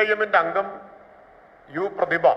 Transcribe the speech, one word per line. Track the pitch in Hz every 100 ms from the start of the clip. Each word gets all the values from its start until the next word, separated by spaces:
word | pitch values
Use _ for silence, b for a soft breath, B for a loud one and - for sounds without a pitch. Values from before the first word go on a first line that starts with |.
ഐ | 214
എമ്മിന്റെ | 208 208 180
അംഗം | 165 190 196 - - - - - - - - - - 147
യു | 196 196
പ്രതിഭ | 180 165 160